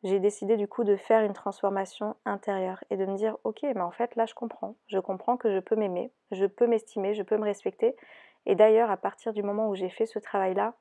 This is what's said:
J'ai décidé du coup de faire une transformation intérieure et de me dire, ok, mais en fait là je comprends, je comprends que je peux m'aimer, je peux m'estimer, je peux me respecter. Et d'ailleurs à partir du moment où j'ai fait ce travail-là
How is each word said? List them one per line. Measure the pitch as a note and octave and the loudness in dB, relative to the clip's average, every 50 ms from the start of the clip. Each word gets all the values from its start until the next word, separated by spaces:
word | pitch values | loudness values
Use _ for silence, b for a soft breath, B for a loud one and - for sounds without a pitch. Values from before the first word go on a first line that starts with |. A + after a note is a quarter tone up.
| - | 0
J'ai | F#3+ F#3+ G3 | 0 0 2
décidé | F#3 G#3 G3+ - - G3 A3+ | 2 0 0 0 0 2 2
du | G#3+ G3+ G3+ | 2 2 -4
coup | - - A#3 | -2 -2 2
de | G3+ G3+ | 2 2
faire | F#3+ - - A3+ A3 A3 | 2 4 4 4 4 4
une | G#3 G3 | 2 -2
transformation | - - G3+ G3 - - G3+ G3 G3 F#3+ F#3 - - G#3+ G#3+ A3 _ _ | -4 -6 -8 -6 -2 -2 0 0 0 -4 -4 -6 -8 -6 -6 -8 _ _
intérieure | A3 G3+ G3 - - G3+ F#3+ F#3 F#3 F#3 - - _ | -6 -6 -4 -4 -4 -4 -2 -2 -4 -6 -8 -8 _
et | G#3 | -4
de | F#3+ G3 | -2 -2
me | F#3+ G3 | -2 -2
dire, | G3 G#3+ A3 G#3+ - _ | -2 -2 -2 -4 -2 _
ok, | A3 G#3+ - - | -6 -6 -4 -4
mais | D4 B3 G#3 | -4 -2 -2
en | F3 F3 | -4 -4
fait | - - A#3+ B3 - | -2 -4 -4 -4 0
là | A#3 A3+ | -2 -2
je | A3+ - | -2 -2
comprends, | - B3 A3+ - - - F#3+ A3+ _ _ _ | -10 -10 -10 -8 -8 -10 -10 -10 _ _ _
je | G#3 F#3+ | -2 -2
comprends | F#3 - F#3+ F#3 - - B3 | -2 -2 -6 -4 0 0 0
que | B3+ - A3+ | 2 0 0
je | G3 F#3+ | 0 0
peux | F#3 - A3 | 0 0 0
m'aimer, | G#3+ G#3+ G3 F3+ F3 F3+ B3 _ _ _ _ | 0 0 -2 -2 -4 -6 -6 _ _ _ _
je | G#3 F#3 G3 | -2 0 0
peux | G3 G3 - A#3+ | 0 2 2 2
m'estimer, | A#3 A#3 A3 A3 - - A3 G3 G3 G#3+ | 2 2 0 -2 -4 -6 -4 -2 -2 -2
je | G#3+ F#3+ | -4 -2
peux | - A3 G#3 | -2 0 0
me | G#3+ | 0
respecter. | G#3 G3+ - - F#3+ - _ - A#3 - B B B B B B B B B B | -2 -4 -2 -4 -8 -4 _ 0 0 0 B B B B B B B B B B
Et | - G3 | 0 6
d'ailleurs | F3 G#3+ A3 A3 A3 A#3 A3 | 6 8 8 8 6 4 2
à | G3 F#3 | 0 -2
partir | - G3 - _ - A3+ G#3+ | -4 -8 -8 _ -8 -6 -4
du | G#3 G3+ | -4 -4
moment | G3+ G3+ G#3 A3 A3 | -2 -2 -2 -2 -2
où | G3+ | -2
j'ai | F#3 F#3 F#3 | -2 -4 -6
fait | - - A3 | -2 -2 -2
ce | A3 - G#3 | -2 -2 -8
travail-là | G3+ - - G3+ F#3+ F#3+ F#3 F#3+ G3+ A3 A#3+ _ | -10 -4 -2 0 0 0 0 0 -2 -2 -4 _